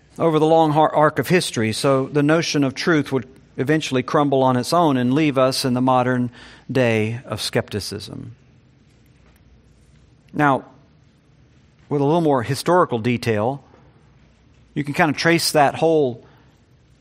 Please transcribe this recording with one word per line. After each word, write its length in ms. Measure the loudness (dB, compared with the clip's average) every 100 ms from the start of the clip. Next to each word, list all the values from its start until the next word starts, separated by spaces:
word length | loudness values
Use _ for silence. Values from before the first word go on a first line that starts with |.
| _ -4
over 180 | -2 2
the 80 | 4
long 260 | 4 4
har-, 220 | 2 2
arc 240 | 2 2 0
of 100 | 0
history, 460 | 0 0 -2 -4
so 320 | -2 0 0 0
the 160 | 0
notion 420 | 2 2 0 -2
of 120 | -2 -2
truth 360 | 0 0 0
would 160 | -4 -6 -14 _ -6
eventually 460 | -2 -2 0 -4
crumble 400 | 0 0 2 2
on 120 | 2 0
its 180 | 0
own 220 | 2 2 2
and 180 | 0
leave 260 | 0 0 2
us 260 | 2 0 -2
in 80 |
the 80 | 0
modern 480 | 2 2 2 0 -4 -8 -20 -18 -4
day 480 | 0 2 2 -2 -6 -10
of 160 | -10
skepticism. 920 | -4 -4 -4 -6 -8 -12 -12 -16 -16 -20 _ _ _ _ _ _ _ _ _ _ _ _ _ _ _ _ _ _ _
Now, 320 | -2 0 -2 -6 -20 _ _ _ _ _ _ _ _ _ _ -8
with 120 | -2
a 40 | 0
little 160 | 0
more 220 | 2 0
historical 560 | 0 -4 0 0 0 -2
detail, 640 | -2 -2 0 0 -2 -4 -12 -20 -20 _ _ _ _ _ _ _ _ -8
you 80 |
can 100 | -4
kind 160 | 0 0
of 80 | 0
trace 360 | 0 0 2
that 200 | 2 2
whole 500 | 2 2 2 0 -4 -14 _ _ _ _ _ _ _